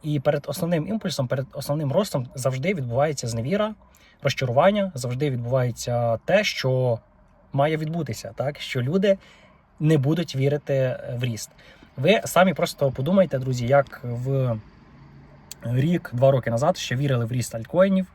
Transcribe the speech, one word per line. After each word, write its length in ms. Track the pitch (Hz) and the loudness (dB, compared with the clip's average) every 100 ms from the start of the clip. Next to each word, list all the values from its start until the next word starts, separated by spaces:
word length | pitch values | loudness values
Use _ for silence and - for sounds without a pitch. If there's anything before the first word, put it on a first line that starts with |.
І 180 | 151 147 | -2 0
перед 240 | 147 147 - | 2 0 -2
основним 400 | 147 170 170 160 | -4 -2 -2 -2
імпульсом, 400 | 220 190 - 127 | -4 -4 -4 -2
перед 180 | 135 135 | -2 -4
основним 400 | 147 - 147 147 | -10 -6 -4 0
ростом 360 | 151 208 147 123 | 0 0 -4 -6
завжди 400 | 135 127 131 160 | -4 -4 -2 -4
відбувається 540 | 196 123 117 151 143 120 | -4 -2 0 0 -2 -6
зневіра, 460 | 117 113 202 214 220 _ _ _ _ | -4 -2 -2 -2 -6 _ _ _ _
розчарування, 720 | 139 - 127 120 180 208 196 | -4 -2 0 4 4 4 -2
завжди 360 | 139 120 127 147 | -4 -6 -2 -2
відбувається 840 | 127 117 131 123 117 - 120 120 113 | -2 0 0 0 -2 -4 0 0 -2
те, 280 | - 190 | 2 2
що 540 | 202 - 131 131 127 113 _ _ _ _ _ | 2 -2 -2 0 0 -2 _ _ _ _ _
має 240 | 139 147 156 | 0 0 0
відбутися, 560 | 156 170 147 113 - - | -4 -4 -6 -8 -12 -6
так? 240 | 127 147 | -6 -6
Що 220 | - 131 | -6 -4
люди 360 | 127 185 202 196 - - - _ _ _ | 0 2 2 2 -2 -20 -20 _ _ _
не 180 | 151 156 | 4 4
будуть 380 | 135 160 170 135 | 4 0 -2 0
вірити 600 | 139 147 - 139 131 123 - 123 | 0 0 0 0 0 -2 -8 -4
в 80 | |
ріст. 260 | 123 110 - - - - - - | -4 -4 -10 -18 -20 -20 -18 0
Ви 240 | 139 220 | 4 4
самі 300 | - 165 185 | 4 4 4
просто 360 | 156 165 - 139 | 4 -2 0 -2
подумайте, 480 | 127 135 196 175 131 | 0 0 2 2 0
друзі, 280 | 127 123 120 | -2 -2 4
як 340 | 143 135 - | 4 2 -6
в 540 | 123 117 127 135 127 110 - - - - - - - - - - | -8 -6 -2 0 0 -2 -6 -20 -20 -20 -20 -20 -20 -20 -20 -12
Рік, 480 | 120 123 147 170 - | -2 0 2 0 -2
два 180 | 120 131 | 2 4
роки 200 | 139 117 | 4 0
назад 260 | 117 151 185 | 0 0 -2
ще 200 | - 123 | -4 -2
вірили 280 | 143 123 | 0 0
в 80 | 117 | 0
ріст 220 | 127 117 | -4 -4
альткоїнів 520 | 113 110 170 196 190 185 | -8 -4 2 4 2 -2